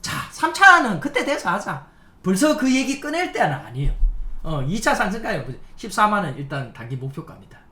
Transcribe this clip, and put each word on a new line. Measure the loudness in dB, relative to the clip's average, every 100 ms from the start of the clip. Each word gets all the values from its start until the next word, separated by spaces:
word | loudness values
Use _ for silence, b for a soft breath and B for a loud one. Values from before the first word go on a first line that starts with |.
자, | -6 -8 -8
삼 | -4 -4
차는 | 8 8 10 6 -2
그때 | -2 -2 -2
돼서 | -2 -2
하자. | -4 -4 -8 b b b b
벌써 | 0 4 4 4
그 | 2
얘기 | 2 0 -4
꺼낼 | -4 -4 -4
때는 | 0 -2
아니에요. | -2 -8 -2 -2 2 2 2 -6 -6
어, | -4 -2
이 | -2 0
차 | 0
상승가요. | 0 0 -2 -4 -6 -6 -12 b -14
십사만 | -8 2 2 2
원 | -2 -6
일단 | -8 -8 -8
단기 | -12 -10 -8
목표가입니다. | -8 -10 -16 -20 -20 -20 -20